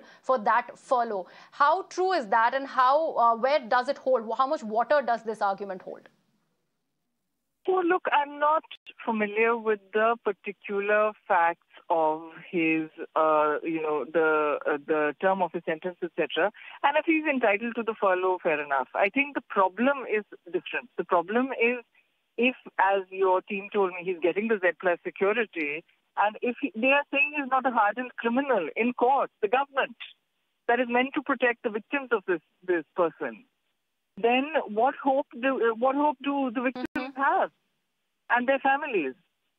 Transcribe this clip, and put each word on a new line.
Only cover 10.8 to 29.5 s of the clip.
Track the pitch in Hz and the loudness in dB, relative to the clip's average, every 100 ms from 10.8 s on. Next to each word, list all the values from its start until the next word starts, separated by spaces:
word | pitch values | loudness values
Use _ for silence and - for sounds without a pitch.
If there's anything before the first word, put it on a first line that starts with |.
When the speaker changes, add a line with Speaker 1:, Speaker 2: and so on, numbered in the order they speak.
| 202 208 214 208 - | 0 2 2 -2 0
Speaker 2:
facts | 185 170 170 _ - - | 2 2 0 _ -14 -2
of | 165 156 156 165 160 - | 2 2 0 -6 -18 -6
his, | 180 160 160 156 - 139 - | 0 2 0 -2 -8 -4 2
uh, | 156 156 151 147 | 4 4 2 0
you | 165 160 | -2 -4
know, | 156 151 139 | -2 -2 -2
the, | 165 160 156 151 143 - | 2 2 2 2 -2 -2
uh, | 147 147 | -4 -2
the | 156 151 143 | 0 0 0
term | 190 190 | 0 0
of | 175 | -2
his | 175 175 | -4 -6
sentence, | 156 180 175 | -6 -6 -8
et | 175 - | -8 -4
cetera. | 151 160 190 - - - | -4 0 -2 -2 -20 -2
And | 285 285 | 0 2
if | 302 | 2
he's | 311 311 | 0 0
entitled | 269 233 202 233 226 | 0 2 2 -2 -6
to | |
the | 220 220 | -6 -2
furlough, | 202 185 185 185 | 0 2 0 0
fair | 180 151 | 0 -2
enough. | 147 139 123 - | 0 -2 -2 -2
I | 202 | 0
think | 262 285 277 | 0 -2 -4
the | - | -6
problem | - 190 185 254 277 226 | 0 0 2 0 0 -2
is | 214 202 - - | -4 -4 -16 -8
different. | 175 - 151 127 - | -8 -6 -10 -10 -8
The | |
problem | 175 180 170 226 262 233 | 0 0 2 0 -2 0
is | 233 247 233 _ _ _ _ - | 0 0 -8 _ _ _ _ 0
if, | 247 254 196 - | 0 0 -8 0
as | 190 196 185 | 2 2 -2
your | 190 190 185 | 0 2 2
team | - 202 196 | 0 -8 -4
told | 214 190 | 0 0
me, | 180 180 | -2 -6
he's | 175 | -2
getting | 175 170 220 | 0 0 0
the | 214 | 2
Z | 175 165 | 2 0
plus | 185 170 185 | 0 -2 -4
security, | - 196 220 214 - 147 151 - _ _ - | -2 0 0 -2 -4 -6 -6 -10 _ _ 0
and | 202 214 | 0 0
if | 240 233 | -4 -4
he, | 285 220 | -6 -2
they | 262 | 2
are | 285 285 | 2 2
saying | 277 294 294 | -2 -2 -2
he's | 269 | -2
not | 262 262 | 0 0
a | |
hardened | 226 208 214 247 - | 2 2 0 -8 -4
criminal | 233 240 285 226 156 - | -2 0 0 0 0 -2
in | 233 | -2
court, | 247 240 269 190 - | 2 2 2 0 -4
the | |
government | 208 | 0